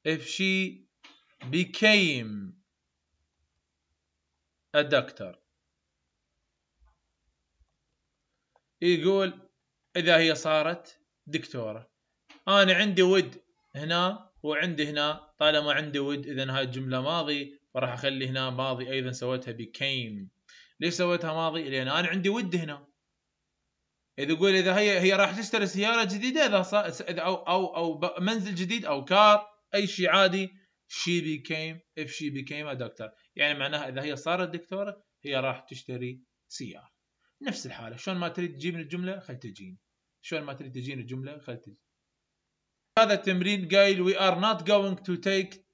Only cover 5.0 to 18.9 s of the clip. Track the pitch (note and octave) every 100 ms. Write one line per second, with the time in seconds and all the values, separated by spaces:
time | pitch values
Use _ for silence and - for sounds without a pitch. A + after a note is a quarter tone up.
5 | - - F#2 - _ _ _ _ _ _
6 | _ _ _ _ _ _ _ _ _ _
7 | _ _ _ _ _ _ _ _ _ _
8 | _ _ _ _ _ _ _ _ F3 E3
9 | F3 G3 F#3+ - - _ _ _ _ F3+
10 | E3+ E3 E3 D3+ D#3 D#3 D#3 E3+ - -
11 | _ _ D3 D#3 - B2+ A2 A2 - _
12 | _ _ _ - F#3+ G3+ F#3+ F3+ G#3+ F#3
13 | F#3 F#3+ C3+ - _ _ _ C#3 D#3 F3
14 | F#3 G#3+ - _ D3+ D3 F3 D3+ D3 D3
15 | D3 D#3 - - D3+ D3+ D3 C#3+ D3+ C#3+
16 | C#3 C#3+ C#3+ C3 C3 C3+ C3 B2+ C3 B2+
17 | C#3+ E3+ D3+ D3 C#3+ - _ B2+ B2 B2
18 | C#3 C3+ C3 C3 C3 B2+ C3 B2 B2+